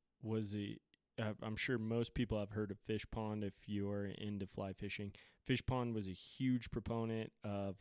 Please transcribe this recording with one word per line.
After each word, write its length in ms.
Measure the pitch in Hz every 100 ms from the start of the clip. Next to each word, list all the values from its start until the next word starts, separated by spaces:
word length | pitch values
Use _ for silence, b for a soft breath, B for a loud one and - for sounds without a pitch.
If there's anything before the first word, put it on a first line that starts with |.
| _ _
was 320 | 110 110 104
a, 240 | 104 104 110 _ _ _ -
uh, 120 | 110 104
I'm 140 | 110 110
sure 200 | - 120
most 380 | 110 117 117
people 240 | 127 120 107
have 140 | 101
heard 180 | 107 104
of 80 | 98
Fish 260 | - 107 -
Pond 320 | 113 107 107
if 120 | 101 - -
you're 400 | 101 101 101 101
into 400 | - 104 101 95
fly 260 | - 98
fishing. 400 | 95 101 - 101 - B B
Fish 200 | - 127 -
Pond 260 | 127 120
was 120 | 110 95
a 60 |
huge 580 | 90 - - 131 123 -
proponent 640 | 120 110 117 113 113 113 -
of 340 | 107 101 98 92